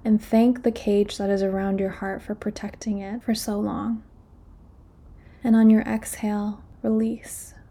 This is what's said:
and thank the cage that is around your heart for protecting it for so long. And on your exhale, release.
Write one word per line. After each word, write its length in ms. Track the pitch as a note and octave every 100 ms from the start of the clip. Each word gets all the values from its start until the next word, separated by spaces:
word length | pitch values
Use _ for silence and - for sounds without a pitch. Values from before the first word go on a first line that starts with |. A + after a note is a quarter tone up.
and 180 | A3+ G#3+
thank 400 | - A3+ A#3+ B3
the 80 | A#3
cage 460 | A3+ - G3+ G#3 -
that 140 | G3
is 120 | G3
around 380 | G3 F#3+ G3 G3
your 80 | F#3+
heart 320 | - G3 F#3+
for 140 | -
protecting 640 | G#3 G#3+ G#3+ G#3 - A3+ G3+
it 240 | G3 A#3
for 120 | -
so 240 | A3 - G#3
long. 440 | G#3 G3 G#3+ A3 - - - - - - - - - - - - - -
And 140 | A#3+ A3
on 140 | A3
your 100 | A3
exhale, 800 | - A3 - - G#3 G#3 G#3 G#3 - -
release. 720 | A3+ A3 A3+ A3+ - - - - -